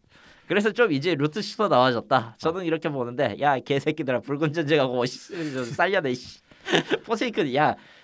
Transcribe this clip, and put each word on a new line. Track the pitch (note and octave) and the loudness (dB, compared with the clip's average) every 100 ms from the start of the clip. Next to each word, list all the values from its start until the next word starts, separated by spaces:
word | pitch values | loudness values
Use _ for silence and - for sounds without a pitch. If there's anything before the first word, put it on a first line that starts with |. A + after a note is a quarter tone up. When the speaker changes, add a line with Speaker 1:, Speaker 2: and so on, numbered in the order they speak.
| _ _ - - - | _ _ -20 -18 -4
Speaker 1:
그래서 | F#3 G#3+ | 0 0
좀 | G3+ A#3 | 2 2
이제 | C#3 D#3+ D#3 | 2 0 0
루트 | D3+ F3+ | 0 -2
슈터 | G3+ - G#3 | -6 -2 2
나와졌다. | C3+ B2+ A#2+ G#2 C3 A#2 - | 4 4 2 0 0 0 -4
저는 | D#3+ F3 | -4 -2
Speaker 2:
아. | |
Speaker 1:
이렇게 | E3+ D#3+ E3 | -2 -2 -2
보는데, | C#3 A#2+ B2 C3 G2+ | -4 -4 -2 -2 0
"야, | C#3+ C3+ | 0 0
개새끼들아, | - C#3 D#3+ D#3 C3+ B2 | 0 0 0 -2 0 -2
붉은 | A#2+ C#3+ D#3 | -2 -2 0
전쟁하고 | D#3 C#3+ D#3 C3 B2 | 0 2 2 4 2
오시스 | B2 - - E3+ D#3 | -2 -4 -12 -8 -6
좀 | C3 | -4
살려내, | A#2+ - F3 G3 D3 B2 | -4 -2 0 0 0 -4
씨." | - - _ - | -8 -20 _ -14
<laughs> | - F3 - F#4+ - | -2 0 0 -4 -2
포세이큰, | A3 B3 A3 D#3 B2+ | -2 -2 -2 0 2
야, | D3 - - - | 2 0 -8 -20